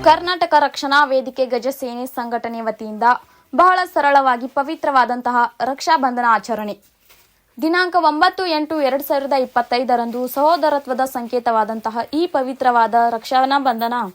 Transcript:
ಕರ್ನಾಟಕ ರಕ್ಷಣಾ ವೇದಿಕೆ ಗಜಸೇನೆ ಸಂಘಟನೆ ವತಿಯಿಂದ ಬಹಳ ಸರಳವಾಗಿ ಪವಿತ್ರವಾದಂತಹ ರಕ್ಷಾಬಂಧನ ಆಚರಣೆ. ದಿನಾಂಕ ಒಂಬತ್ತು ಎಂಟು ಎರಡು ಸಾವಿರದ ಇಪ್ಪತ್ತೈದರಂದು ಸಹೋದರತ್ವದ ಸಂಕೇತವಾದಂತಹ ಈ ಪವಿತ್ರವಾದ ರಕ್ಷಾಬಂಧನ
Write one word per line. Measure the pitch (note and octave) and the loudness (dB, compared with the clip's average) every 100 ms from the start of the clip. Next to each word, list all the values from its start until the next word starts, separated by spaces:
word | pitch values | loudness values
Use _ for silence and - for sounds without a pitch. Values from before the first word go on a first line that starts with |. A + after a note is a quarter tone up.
| E4 | 6
ಕರ್ನಾಟಕ | E4 F4 F4+ E4+ D4+ | 4 2 -2 2 4
ರಕ್ಷಣಾ | C#4+ - C#4+ C#4+ C#4+ | 2 -2 2 2 4
ವೇದಿಕೆ | C4 B3+ B3+ B3+ | 2 -2 -4 -2
ಗಜಸೇನೆ | A#3+ A#3+ C4+ B3 A#3+ B3+ | -2 -4 -6 -8 -8 -10
ಸಂಘಟನೆ | - A#3 A#3 A#3 A#3 A3 | -8 -6 -6 -6 -6 -8
ವತಿಯಿಂದ | G#3+ A3 G#3+ A#3 B3 - _ _ C4+ | -8 -12 -2 0 0 -4 _ _ 4
ಬಹಳ | F4+ F#4 F4+ | 4 4 0
ಸರಳವಾಗಿ | D#4+ C#4+ C#4 C4+ A#3+ B3 C#4 | 0 4 4 2 0 -2 -4
ಪವಿತ್ರವಾದಂತಹ | C#4 D#4+ D4+ C4+ A#3+ B3 B3 B3 A#3+ _ A#3+ | -4 -4 0 2 2 -2 -2 0 -2 _ -6
ರಕ್ಷಾಬಂಧನ | C#4 - D#4+ B3+ A#3+ A#3+ | -4 0 0 0 0 2
ಆಚರಣೆ. | A3 G3+ G#3+ G#3+ G3+ _ _ _ _ _ _ _ - | 2 0 -6 -6 -10 _ _ _ _ _ _ _ -6
ದಿನಾಂಕ | D#4 F4 F4+ F4 D#4+ | -2 0 2 2 2
ಒಂಬತ್ತು | D4+ F#4 F#4 F#4 | 4 2 2 -2
ಎಂಟು | D4+ D4+ D#4+ C4+ | -2 -2 0 0
ಎರಡು | C4+ C#4 | 0 -2
ಸಾವಿರದ | C#4+ C#4 C#4 B3+ | -4 0 -2 0
ಇಪ್ಪತ್ತೈದರಂದು | B3 A#3+ B3 B3+ A#3+ A#3 A#3+ B3+ | -2 0 -2 0 -2 -2 -6 -6
ಸಹೋದರತ್ವದ | C4+ D4+ E4+ D4+ C#4+ C#4 B3+ C4 C4 | 0 2 2 2 0 -4 -4 -4 -4
ಸಂಕೇತವಾದಂತಹ | A#3 B3 A#3+ A3 G#3+ A3 A3 A3+ A3+ | -6 -4 0 0 -2 -4 -6 -6 -6
ಈ | D4 F4 | -4 -2
ಪವಿತ್ರವಾದ | C#4+ B3+ C4 B3+ A#3+ A3+ A#3 A#3 A#3 | -2 -4 -2 0 2 2 2 0 -2
ರಕ್ಷಾಬಂಧನ | - C4 C4 C#4 C4 A3+ A#3 A#3+ G3+ | -2 -2 0 0 0 -2 -4 -4 -6